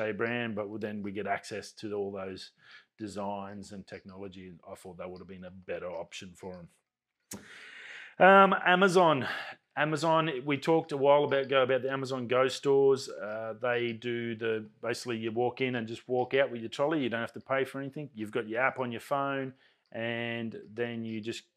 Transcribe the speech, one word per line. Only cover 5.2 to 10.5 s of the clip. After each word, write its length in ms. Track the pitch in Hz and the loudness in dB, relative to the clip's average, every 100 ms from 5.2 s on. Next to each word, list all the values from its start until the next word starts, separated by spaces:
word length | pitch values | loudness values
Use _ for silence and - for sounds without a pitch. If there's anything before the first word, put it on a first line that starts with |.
| 90 | -14
been 180 | 95 90 | -16 -16
a 60 | |
better 380 | 95 92 87 87 | -16 -8 -8 -6
option 420 | 85 85 - 98 85 | -8 -10 -12 -16 -14
for 180 | 95 | -14
'em. 840 | 90 85 _ _ _ _ _ - - - - - - - - - - | -14 -16 _ _ _ _ _ -16 -16 -16 -20 -18 -18 -16 -16 -10 6
Um, 360 | 180 196 190 190 | 10 10 10 6
Amazon. 640 | - 180 196 175 170 143 113 - - - _ - | 4 6 6 8 6 6 0 -6 -10 -14 _ -2
Amazon, 540 | 151 156 165 160 160 131 | 0 0 2 4 2 -2
we 100 | 143 | -2